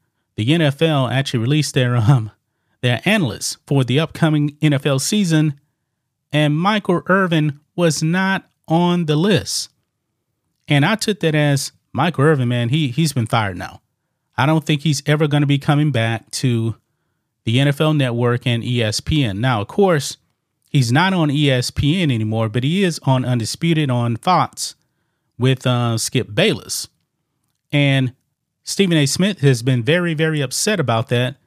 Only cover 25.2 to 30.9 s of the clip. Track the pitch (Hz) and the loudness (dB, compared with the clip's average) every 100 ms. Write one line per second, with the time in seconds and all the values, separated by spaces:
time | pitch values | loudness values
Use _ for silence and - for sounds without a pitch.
25.2 | _ - 127 127 127 123 120 113 - 131 | _ -2 0 2 0 0 0 -2 -2 -4
26.2 | 104 107 208 139 - - - _ _ _ | -2 0 0 0 -6 -10 -12 _ _ _
27.2 | _ _ _ _ _ 147 143 135 127 - | _ _ _ _ _ 0 2 2 -2 -6
28.2 | _ _ _ _ - - 196 160 139 - | _ _ _ _ -6 -2 2 2 2 0
29.2 | 190 - 143 123 123 127 110 175 175 156 | -2 2 2 2 0 -2 0 0 0 -2
30.2 | 160 156 131 - - 208 127 | -2 -2 -4 -4 -2 0 0